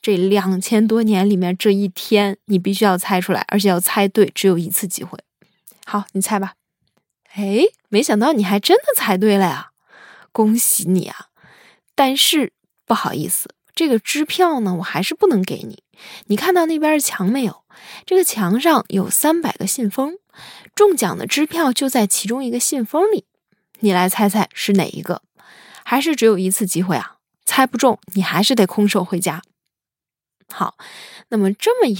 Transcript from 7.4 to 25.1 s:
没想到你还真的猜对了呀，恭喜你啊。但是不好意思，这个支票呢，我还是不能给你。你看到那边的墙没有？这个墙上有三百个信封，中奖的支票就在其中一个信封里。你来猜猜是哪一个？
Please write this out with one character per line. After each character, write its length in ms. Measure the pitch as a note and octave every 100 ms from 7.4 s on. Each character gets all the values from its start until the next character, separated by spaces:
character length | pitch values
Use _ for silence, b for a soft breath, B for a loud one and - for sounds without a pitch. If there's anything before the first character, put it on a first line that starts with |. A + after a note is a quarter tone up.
| G3 G#3+ G4+ _ -
没 120 | G3+
想 160 | D4 G#3+
到 160 | C4+
你 100 | D4
还 160 | F#3 G3+
真 160 | - A4+
的 60 | C#5+ B4+
猜 200 | - F#3
对 220 | G#3+ G3
了 80 | F3+
呀， 240 | C#3 - _ B B B B B
恭 260 | - G#3+ A#3
喜 280 | - - F3
你 160 | F#3 -
啊。 220 | - - _ b b b b b
但 240 | - C4+ C4+
是 340 | - D#4 A#3+ _ _ _
不 120 | - A3+
好 180 | -
意 140 | - F3
思， 260 | - - - _ -
这 120 | D#4+
个 120 | A3
支 260 | - D4 D4+
票 340 | - F4 C#4
呢， 120 | G3+ F3
我 40 |
还 200 | F#3+ D#3
是 100 | G3+
不 140 | D#4+ G#4
能 160 | G#3+
给 180 | F#3 -
你。 220 | A2+ - _ B B B B
你 100 | G#3
看 160 | E4+
到 140 | F4+ E4
那 140 | D#4+
边 140 | D#4
的 60 | D4+
墙 280 | - - F#3
没 160 | C4+
有？ 200 | A3 - _ B B B -
这 80 | F#4
个 80 |
墙 360 | - A3 F3 A3+
上 240 | E4 C#4+ -
有 180 | F#3+ -
三 320 | - D4+ E4
百 120 | D#4
个 160 | - G3
信 200 | - G#3
封， 300 | - C#4 F#4 _ B B B B
中 240 | - G#4 D#4+
奖 180 | F#3 F3
的 120 | G#3+
支 180 | C#4 D4+
票 260 | E4 C#4+
就 160 | - C4+
在 200 | B3+ G3+
其 200 | - G3
中 160 | B3+
一 60 | B3+
个 100 | A#3+
信 240 | - C#4
封 280 | A3 D4+ G#4
里。 140 | G#4+ _ _ _ _ _ -
你 120 | G#3
来 160 | F3+ F#3
猜 180 | - G3+
猜 220 | G#3 -
是 220 | - -
哪 120 | G3 D3+
一 160 | -
个？ 180 | D#3+